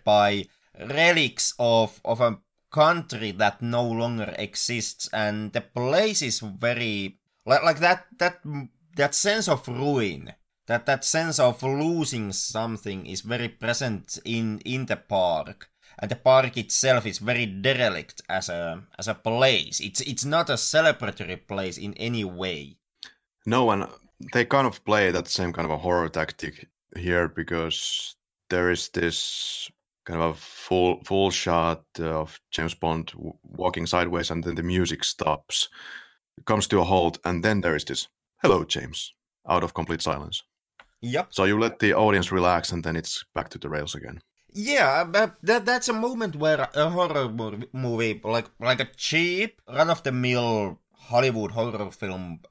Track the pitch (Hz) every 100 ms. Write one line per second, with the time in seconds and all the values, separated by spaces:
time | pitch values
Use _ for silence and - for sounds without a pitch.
0 | - 104 101 101 87 _ _ - 110 143
1 | 170 165 131 - - - 120 113 110 -
2 | - 117 120 101 _ _ _ 156 156 170
3 | 135 113 107 92 104 - 117 120 120 113
4 | 120 113 95 - 104 - - 120 - -
5 | - 110 104 107 104 120 - 120 123 170
6 | 220 208 131 - 110 95 117 120 113 101
7 | 95 - _ _ - 135 165 147 175 180
8 | - - 175 175 151 143 127 _ _ -
9 | 143 - 202 220 196 139 - 123 143 135
10 | 104 71 - - _ _ - 117 - 135
11 | - 160 165 147 123 - 135 139 160 170
12 | 143 123 101 95 - 110 113 107 101 95
13 | - 92 107 120 117 - 113 117 127 101
14 | - - - 113 110 107 - 127 113 104
15 | - 98 90 80 73 - - _ _ -
16 | 101 123 131 131 127 120 107 - 131 123
17 | 107 - 104 120 110 95 117 127 113 85
18 | - - - 92 90 87 85 85 110 -
19 | 95 - 113 120 135 104 - - 98 -
20 | - 117 139 160 - 123 - 156 160 -
21 | 104 - 87 90 - 98 92 82 104 -
22 | 117 117 98 90 92 78 71 - _ _
23 | - _ _ _ 107 123 117 101 - -
24 | _ - - 123 117 139 131 - - 107
25 | 95 85 - - 87 85 82 76 90 87
26 | 80 80 78 - 78 - - _ _ 87
27 | 90 87 82 82 80 85 82 78 - -
28 | - - _ _ - 90 90 87 - 90
29 | 85 - - - - - - _ _ _
30 | - 82 82 78 - - - 92 90 -
31 | - 98 98 87 90 85 85 80 _ -
32 | 82 80 78 - _ - 82 - 82 82
33 | 80 - 78 - 87 - 90 85 85 90
34 | 85 87 78 82 85 85 87 90 85 80
35 | - - 80 73 - - - - - -
36 | - _ _ - - 107 - 98 85 92
37 | 85 - 87 87 107 104 85 76 - 69
38 | - _ _ _ - 90 76 - 67 73
39 | - - _ _ - 87 82 - 80 82
40 | 87 73 78 - - _ _ - _ _
41 | 120 139 180 - 98 107 117 - 104 95
42 | 107 98 87 92 87 85 - 85 82 82
43 | - - - 82 - - 71 76 73 71
44 | - - - _ _ 202 226 285 143 147
45 | 170 202 220 - 175 240 208 247 247 220
46 | 240 233 208 147 156 151 131 147 156 175
47 | 175 147 123 113 110 104 123 131 127 113
48 | 113 104 107 117 - - 117 127 - -
49 | - 156 175 185 220 - - 127 160 165
50 | 135 123 123 123 120 110 98 - _ _
51 | - 120 131 113 98 113 117 107 98 -
52 | 101 92 90 82 -